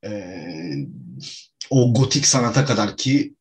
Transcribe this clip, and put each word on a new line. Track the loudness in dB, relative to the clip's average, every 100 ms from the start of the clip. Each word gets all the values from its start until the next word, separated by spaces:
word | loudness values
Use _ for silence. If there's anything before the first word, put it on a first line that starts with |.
| -10
e, | -10 -10 -12 -12 -10 -8 -6 -8 -12 -16 -16 -16 -18 -20 _ 0
o | 4 4
gotik | 4 2 2 2
sanata | 2 2 2 2
kadar | 2 0 -2
ki | 2 2 0 -8